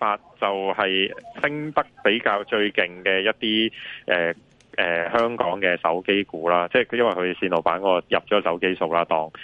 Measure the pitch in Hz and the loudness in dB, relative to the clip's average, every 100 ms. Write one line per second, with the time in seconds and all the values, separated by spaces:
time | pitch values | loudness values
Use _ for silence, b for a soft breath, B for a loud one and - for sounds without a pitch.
0 | 107 104 - - 101 98 95 95 98 95 | -2 -2 -6 -4 -2 0 -2 0 0 2
1 | 98 - - - 147 147 151 151 - - | 0 -4 -16 -4 -4 -4 -4 -4 -4 -2
2 | - 113 113 101 104 110 104 101 87 90 | 0 2 2 0 0 0 0 0 -2 -2
3 | 95 95 101 - 113 107 113 - B B | 0 2 0 0 0 0 0 -4 B B
4 | B 87 85 - - _ _ - 90 85 | B 0 0 -4 -10 _ _ -2 0 0
5 | 85 117 117 117 87 95 92 87 85 87 | 0 0 0 0 -2 0 0 0 0 0
6 | 95 101 98 80 85 87 87 127 120 120 | 0 0 -2 -4 0 2 2 0 0 0
7 | 117 90 90 90 95 85 85 85 98 90 | 0 0 -2 -2 -2 0 0 0 2 0
8 | - 90 - 104 87 87 92 90 85 85 | 0 -2 0 0 0 0 -2 0 0 0
9 | 82 82 78 - | 0 0 -2 -10